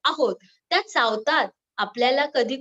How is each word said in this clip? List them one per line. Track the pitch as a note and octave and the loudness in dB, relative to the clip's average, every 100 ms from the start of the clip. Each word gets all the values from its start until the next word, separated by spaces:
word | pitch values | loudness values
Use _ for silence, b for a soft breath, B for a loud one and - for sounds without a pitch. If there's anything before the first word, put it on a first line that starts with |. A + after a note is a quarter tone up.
आहोत. | C#4+ D#4+ D4 C#4+ b b - | -2 0 -2 -2 b b -2
त्या | F4+ | -2
चावतात. | - D#4 A#3 G#3+ A3 D4+ G#3+ - _ - | 0 0 0 0 0 0 -2 -6 _ -6
आपल्याला | G#3 A#3+ A#3+ C4+ D4 | -6 0 2 2 0
कधी | C#4+ A3+ C4 | 0 -2 0